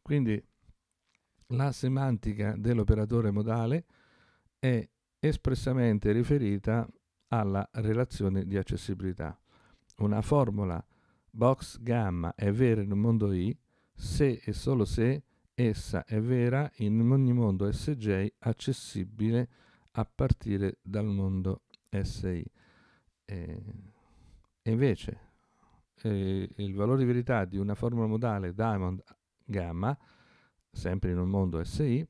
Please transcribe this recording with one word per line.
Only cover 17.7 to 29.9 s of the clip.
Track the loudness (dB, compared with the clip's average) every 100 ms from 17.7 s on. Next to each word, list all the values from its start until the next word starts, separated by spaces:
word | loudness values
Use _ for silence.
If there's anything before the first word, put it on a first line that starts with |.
S | -2 -4
J | -2 0 0 0 _
accessibile | -4 -2 -2 -4 -6 -6 -6 -2 0 0 -2 _ _ _ _
a | -8
partire | -8 -2 -2 -2 -2 -2 -2 -4
dal | -6 -4 -2
mondo | 0 0 -2 -2 -4 _ _ _
S | -6 -4 -4
I. | -6 -6 -8 _ _ _ _ _ _ _
Eh, | -12 -10 -10 -12 -12 -16 -18 _ _ _ -20 -20 _ _
e | -2
invece, | 2 2 0 -6 -12 -18 _ _ _ _ _ _ _
eh, | -4 -2 0 -2 -4 -8
il | -8
valore | -2 0 2
di |
verità | 2 0 0 0
di | 0 -2
una | -4
formula | -2 -2 0 0
modale | 0 -2 -2 -4
diamond | -2 -2 0 -2 -4 -10 -20 _ _
gamma, | -6 -4 -4 -2 -2